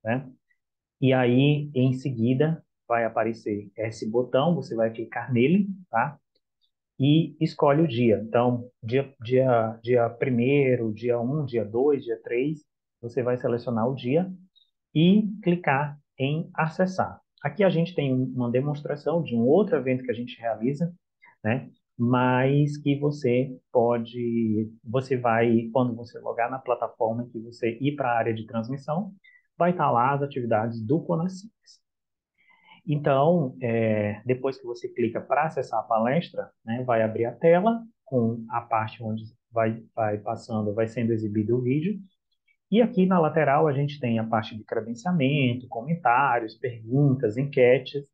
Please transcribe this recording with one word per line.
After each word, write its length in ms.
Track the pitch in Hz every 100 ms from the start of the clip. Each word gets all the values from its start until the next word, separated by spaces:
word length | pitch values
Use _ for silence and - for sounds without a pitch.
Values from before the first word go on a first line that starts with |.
né? 240 | 110 123 - - _ _ _ _ _ _
E 140 | 131
aí, 560 | 131 123 123 143 147 147
em 200 | 131 131
seguida, 680 | 127 147 117 117 120 151 160 _ _ _
vai 200 | 120 113
aparecer 680 | 117 110 113 113 104 104 -
esse 320 | 110 - 113
botão, 420 | 117 123 131 156
você 220 | 156 127 110
vai 160 | 113
clicar 400 | 113 110 120 123
nele, 380 | 117 131 190 202 - -
tá? 280 | 113 139 143 _ _ _ _ _ _ _ -
E 360 | 135 156 160 -
escolhe 400 | 160 - 147 143
o 60 | 165
dia. 340 | 117 120 101
Então, 460 | 107 120 123 123 110 _
dia, 320 | 110 131 135 _
dia, 600 | 113 127 131 117 110 110
dia 280 | 117 123 117
primeiro, 840 | - 131 120 123 143 135 123 113
dia 260 | 104 120 120
um, 240 | 120 156
dia 220 | 135 117 104
dois, 380 | 113 143 139
dia 180 | 117 113
três, 380 | - 120 143 151 _ _ _ _
você 220 | 120 131
vai 120 | 120 123
selecionar 540 | 127 117 120 113 120
o 60 | 131
dia 360 | 120 151 185 - - _ _ _ _
e 340 | 151 175 214 220 -
clicar 560 | 180 175 151 135 147 - _ _
em 300 | 135 156 -
acessar. 680 | - 160 - 185 180 95 95 _ _
Aqui 220 | 143 -
a 60 | 190
gente 260 | 156 170 -
tem 180 | 139
uma 380 | 127 127 127 120
demonstração 720 | 123 147 147 - 143 143 170
de 120 | 143 117
um 60 |
outro 340 | 120 170 202 156
evento 280 | 127 127
que 80 | 127
a 40 | 113
gente 240 | 123 -
realiza, 540 | 117 107 117 147 170 175 _ _ - _
né? 260 | 107 131 - _ _ -
Mas 800 | 120 127 127 127 135 143 147 147
que 220 | 143 139
você 580 | 147 147 127 123 127 - _
pode, 1000 | 127 117 120 113 123 120 117 113 107 110 -
você 340 | 123 127 131 127
vai, 520 | 120 113 117 113 113
quando 220 | 131 123 117
você 240 | 117 117
logar 320 | 117 113 120
na 80 | 131
plataforma, 680 | - 120 113 - 113 117 123
que 120 | 117
você 380 | 113 - 117 117
ir 140 | 135 143
pra 220 | 123 117
área 160 | 113
de 120 | 110 110
transmissão, 680 | 113 113 143 - 156 214 - _ _ _ _
vai 160 | 175
tá 160 | 180 143
lá 240 | 120 127
as 80 | 139
atividades 580 | 139 135 117 110 117 113
do 220 | 110 151
Conacines. 520 | - 165 185 - 220 _ _ _ _ _ _ _ _ _ _ _ _ - -
Então, 720 | 147 147 135 147 175 131 -
é, 600 | 123 113 113 107 104 104 120
depois 340 | 127 135 131
que 60 | -
você 240 | 120 123
clica 320 | - 113 -
pra 240 | - 131 156
acessar 340 | 135 - 113
a 40 |
palestra, 680 | - 113 113 151 - 104 98 _ 113
né, 180 | 117
vai 180 | 127 117
abrir 220 | 110 113
a 80 | 117
tela 500 | 120 165 170 214 233 - _
com 420 | - 131 113 117 -
a 100 | 120
parte 420 | - 113 113 -
onde 220 | 117 110 110 _ _
vai, 320 | 113 113 110 - -
vai 220 | 110 104
passando, 560 | - 113 - 110 104
vai 160 | 104 110
sendo 240 | 120 113
exibido 420 | 110 110 107 104 123
o 60 |
vídeo. 360 | 123 143 175 208 - _ _ _ _ _ _
E 120 | 208
aqui 240 | 240 - 185
na 140 | 185
lateral 500 | 156 156 139 143 156
a 20 |
gente 300 | 135 143 143
tem 180 | 123 113
a 60 | 113
parte 320 | 113 107 110
de 80 | -
credenciamento, 1000 | 117 107 117 180 175 135 147 127 117 -
comentários, 880 | 117 131 170 120 123 139 120 110 -
perguntas, 800 | 127 117 110 135 143 127 110 113
enquetes. 640 | 143 143 123 131 - 139 -